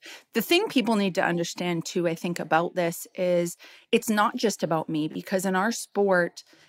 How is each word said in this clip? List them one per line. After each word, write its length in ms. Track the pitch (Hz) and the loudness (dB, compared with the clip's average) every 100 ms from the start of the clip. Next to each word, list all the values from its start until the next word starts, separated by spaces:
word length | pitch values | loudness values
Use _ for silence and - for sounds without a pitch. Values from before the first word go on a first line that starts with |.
| - - _ | -20 -20 _
The 80 | - | -4
thing 260 | - 349 427 | 2 2 2
people 300 | 269 214 214 | 0 2 2
need 180 | 196 175 | 0 0
to 80 | |
understand, 640 | 170 170 170 - 175 170 - | 0 0 -2 -4 -2 -2 -2
too, 200 | 185 170 | -2 -2
I 100 | 170 | -2
think, 220 | 175 170 | -4 -4
about 380 | 165 160 175 - | 0 2 2 0
this 320 | 170 170 - - | -2 -2 -10 -4
is 400 | 180 175 175 - - - - | 2 2 0 -6 -18 -18 0
it's 160 | 226 - | 0 2
not 260 | 214 214 247 | 0 0 2
just 260 | 226 - | -2 0
about 280 | 170 165 - | -2 -2 -2
me, 180 | 156 156 | -4 -4
because 380 | 180 - 190 190 | -6 -4 -2 0
in 100 | 185 | 0
our 160 | 214 | 0
sport, 720 | 233 - 202 202 180 170 - - - | -2 -4 0 4 4 2 -4 -20 -20